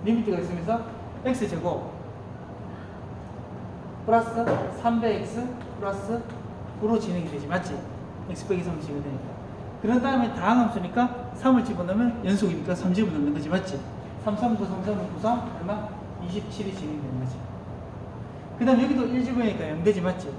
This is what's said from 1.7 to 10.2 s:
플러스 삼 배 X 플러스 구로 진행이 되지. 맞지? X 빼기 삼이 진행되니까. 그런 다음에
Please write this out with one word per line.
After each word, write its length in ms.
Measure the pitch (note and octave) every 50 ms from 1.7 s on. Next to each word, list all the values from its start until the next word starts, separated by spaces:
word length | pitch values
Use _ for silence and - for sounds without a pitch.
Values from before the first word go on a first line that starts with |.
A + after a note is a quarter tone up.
| D3+ C3 - - - - - - - - - - - - - - - - - - - - - - - - - - - - - - - - - - - - - - - - - - - - -
플러스 400 | - A3 A#3 A3+ - - A3+ A#3+ - F3+ - F#3 - - -
삼 200 | - A#3 A#3 A3+
배 160 | A3+ A3 G3+
X 280 | - - - - A#3 B3 B3+ B3 - - - - G#3
플러스 420 | G#3 G3 G3 G3 G3 G3+ A3+ A#3 A3+ - - - - - - - - - - -
구로 180 | G#3+ G#3+ A#3
진행이 320 | G#3+ - F3+ F3 F3 E3 E3
되지. 160 | D3+ C#3+ C#3+
맞지? 320 | C#3+ F3 F#3 F3 - - - - - - - - - - - - -
X 180 | F3+ - -
빼기 160 | - F#3+ F3 F3
삼이 180 | F3+ E3 D3+
진행되니까. 580 | D3 D#3 C#3+ C#3+ C#3+ C#3+ C3+ B2+ - - - - - - - - - - - -
그런 200 | - G#3 B3 B3
다음에 320 | A#3+ C4+ C4 B3+